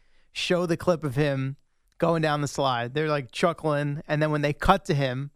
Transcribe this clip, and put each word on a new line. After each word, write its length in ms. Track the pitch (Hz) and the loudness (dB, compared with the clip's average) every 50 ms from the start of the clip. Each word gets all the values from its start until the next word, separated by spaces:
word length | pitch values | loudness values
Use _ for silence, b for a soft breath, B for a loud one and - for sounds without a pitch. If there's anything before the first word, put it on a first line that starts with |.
| - _ _ _ _ _ _ | -20 _ _ _ _ _ _
show 340 | - - - 180 170 180 | -8 -2 0 0 0 2
the 100 | 165 170 | 0 -2
clip 280 | 151 - 180 175 151 156 | 0 2 0 0 0 -2
of 100 | 147 117 | -4 0
him 420 | 139 151 143 139 135 135 135 139 - _ _ _ _ _ _ _ _ | 0 0 0 0 -2 -2 -4 -6 -8 _ _ _ _ _ _ _ _
going 240 | 170 165 170 165 156 | 0 0 2 2 2
down 180 | 156 147 147 | 2 2 0
the 80 | 147 139 | -2 -4
slide. 460 | - - 143 135 127 117 120 123 131 | -2 0 0 2 2 0 -2 -4 -2
They're, 140 | 151 156 156 | -2 -2 0
like, 220 | 151 143 135 - | -2 -2 -4 -6
chuckling, 720 | - - - 175 160 - - 156 147 147 147 143 143 147 - - | -4 0 0 0 0 0 -2 -2 -2 0 -2 -2 -4 -6 -4 -4
and 120 | 151 151 | -2 0
then 100 | 156 156 | 0 0
when 120 | 151 147 147 | 0 0 0
they 100 | 147 147 | -2 -2
cut 320 | - - - 196 196 - | 0 4 4 4 4 4
to 80 | - 165 | 0 0
him, 360 | 139 139 131 123 131 139 143 - | 0 0 -2 -2 -4 -8 -10 -12